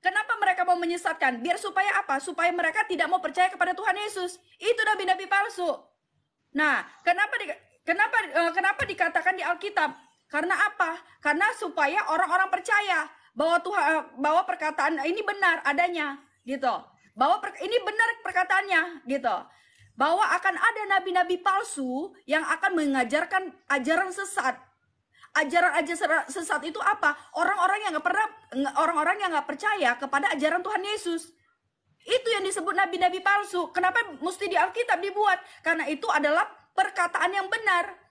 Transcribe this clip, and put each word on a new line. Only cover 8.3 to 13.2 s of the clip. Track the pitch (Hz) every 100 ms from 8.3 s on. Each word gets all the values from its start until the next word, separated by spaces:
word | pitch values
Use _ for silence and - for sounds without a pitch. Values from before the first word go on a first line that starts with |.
| 285 339
kenapa | 339 381 403
dikatakan | 539 381 330 330 330
di | 370
Alkitab? | 302 349 403 - 302 - _ _ _
Karena | 294 339 370
apa? | 415 403 339 339 - _
Karena | 294 294 415 -
supaya | 370 330 285 370 -
orang-orang | 330 359 359 381
percaya | 359 359 415 403 339 302 -